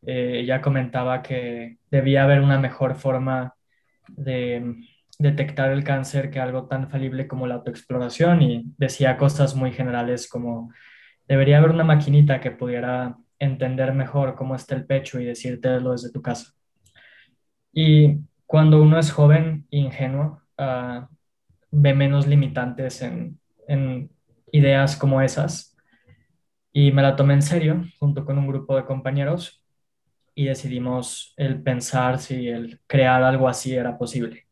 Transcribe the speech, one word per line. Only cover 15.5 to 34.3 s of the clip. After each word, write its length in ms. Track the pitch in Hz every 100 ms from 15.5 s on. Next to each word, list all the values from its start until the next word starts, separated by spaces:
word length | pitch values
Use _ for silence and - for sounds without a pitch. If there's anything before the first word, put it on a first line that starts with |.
| 123 127 127 127
desde 200 | 123 120
tu 100 | 113
casa". 320 | 123 117 - _ _ _ _ _ _ _ _ _ _ _ _
Y 460 | 160 160 151 151 147 - _ _
cuando 360 | 156 156 156
uno 160 | 151 160
es 140 | 156
joven 560 | - 147 151 160 151 -
e 80 | 143
ingenuo, 600 | 135 - 131 135 151 147 _ -
ah, 520 | 139 127 123 123 131 _ _ _ _ _ _
ve 220 | 147 143
menos 320 | 139 139 143 143
limitantes 760 | 147 135 - 123 123 131 -
en, 380 | 123 120 117 - _ _ -
en 400 | 139 131 127 143 _ _ _ _
ideas 460 | 151 139 135 139 147
como 240 | 143 131
esas. 560 | 135 - 151 - - _ _ _ _ _ _ _ _ _ _
Y 180 | 143 143
me 120 | 139
la 120 | 139 139
tomé 200 | 139 143
en 60 |
serio 420 | - 175 156 175 - _
junto 260 | 143 143 -
con 120 | 139
un 100 | 139
grupo 280 | 135 - 135
de 100 | 127
compañeros 800 | 135 135 139 139 175 175 _ _ _ _ _ _ _ _
y 120 | - 139
decidimos 880 | 131 131 123 123 127 123 - - -
el 240 | 139 131
pensar 580 | - 123 - 127 127 131
si 280 | - 127 123
el 320 | 120 117 - _
crear 340 | 139 127 127
algo 240 | 131 131 131
así 280 | 120 131 127
era 220 | 120 117
posible. 500 | 117 123 113